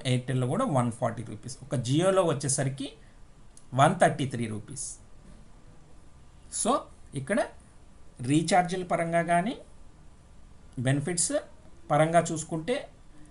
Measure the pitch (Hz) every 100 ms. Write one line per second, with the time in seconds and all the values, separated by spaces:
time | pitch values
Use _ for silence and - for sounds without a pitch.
0 | 127 127 123 131 123 175 262 139 120 110
1 | 117 110 107 107 127 - - 139 117 143
2 | 185 190 175 139 143 135 135 135 277 -
3 | - - - - - - - 127 151 185
4 | 175 - 135 120 117 107 - - - -
5 | - - - - - - - - - -
6 | - - - - - - 196 294 - -
7 | - 139 131 220 - - - - - -
8 | - - 123 151 170 190 175 185 180 170
9 | 165 170 170 175 196 - - - - -
10 | - - - - - - - - 123 143
11 | 147 175 - 294 - - - - - 151
12 | 160 170 165 160 - 165 165 254 - -
13 | - - -